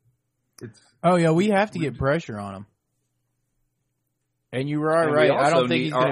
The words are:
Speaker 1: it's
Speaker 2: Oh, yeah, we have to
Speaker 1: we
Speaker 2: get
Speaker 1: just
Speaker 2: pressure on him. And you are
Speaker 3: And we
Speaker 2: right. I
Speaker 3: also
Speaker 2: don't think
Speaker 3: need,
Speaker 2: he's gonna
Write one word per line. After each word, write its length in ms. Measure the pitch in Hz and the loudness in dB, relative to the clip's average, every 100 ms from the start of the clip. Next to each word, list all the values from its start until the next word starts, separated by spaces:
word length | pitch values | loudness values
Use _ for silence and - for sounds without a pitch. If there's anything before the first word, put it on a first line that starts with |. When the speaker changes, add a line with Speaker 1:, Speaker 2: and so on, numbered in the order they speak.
| _ _ _ _ _ _ | _ _ _ _ _ _
Speaker 1:
it's 180 | - - _ _ | -18 -20 _ _
Speaker 2:
Oh, 120 | 170 180 | 0 2
yeah, 160 | 165 | 2
we 160 | 160 208 | 2 2
have 220 | 196 214 | 0 0
to 80 | 180 | -4
Speaker 1:
we 60 | 147 | -6
Speaker 2:
get 60 | |
Speaker 1:
just 80 | 127 | -4
Speaker 2:
pressure 380 | 135 156 - 104 | -2 -2 -4 -10
on 160 | 101 98 | -10 -12
him. 100 | 101 _ _ _ _ _ _ _ _ _ _ _ _ _ _ _ _ _ _ | -18 _ _ _ _ _ _ _ _ _ _ _ _ _ _ _ _ _ _
And 160 | 123 143 | -8 -4
you 140 | 151 | -4
are 200 | 156 160 | 0 2
Speaker 3:
And 80 | 160 | 2
we 60 | 147 | 4
Speaker 2:
right. 140 | 147 | 4
I 40 | 143 | 4
Speaker 3:
also 60 | 139 | 2
Speaker 2:
don't 80 | 160 123 | 2 2
think 100 | - | 0
Speaker 3:
need, 40 | 160 | -2
Speaker 2:
he's 80 | |
gonna 120 | 127 131 | 0 2